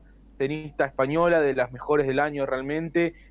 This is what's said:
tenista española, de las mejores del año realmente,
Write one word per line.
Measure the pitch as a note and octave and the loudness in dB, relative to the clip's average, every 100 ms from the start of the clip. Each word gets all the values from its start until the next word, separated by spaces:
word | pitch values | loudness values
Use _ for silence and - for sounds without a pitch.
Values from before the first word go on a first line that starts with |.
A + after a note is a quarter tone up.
| - - - - | -12 -20 -16 -4
tenista | C3+ D#3 D#3 - D3 | -4 -4 -6 -2 -2
española, | - C3+ D#3 F3 E3 | 0 0 2 4 4
de | D3 | 4
las | C3 A#2+ | 2 -2
mejores | B2 - D3 C3+ | -4 0 2 2
del | C3 | 0
año | D3 C#3+ C#3 | 0 -2 -4
realmente, | C3 C3+ D3+ E3 E3+ E3+ - - | -4 -4 -6 -2 0 0 -2 -18